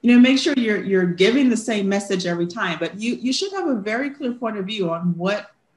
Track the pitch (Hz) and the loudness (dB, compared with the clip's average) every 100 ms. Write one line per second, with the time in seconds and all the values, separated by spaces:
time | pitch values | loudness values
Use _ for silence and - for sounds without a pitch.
0 | 233 240 247 269 - 269 226 202 196 190 | 8 8 8 6 2 0 0 -2 0 2
1 | 175 175 190 262 254 220 - 214 196 196 | 2 2 2 4 2 2 -2 -2 0 -2
2 | 202 190 175 170 175 226 190 165 165 190 | -2 -4 -2 -4 -4 -4 -6 -4 -6 -6
3 | 226 247 247 262 392 381 339 233 202 226 | -6 -4 -4 -4 -4 -4 -4 -4 -4 -4
4 | 277 277 254 240 233 214 190 220 175 165 | -6 -6 -8 -6 -6 -6 -8 -4 -4 -2
5 | 175 170 185 202 - _ _ | -4 -2 -2 -4 -8 _ _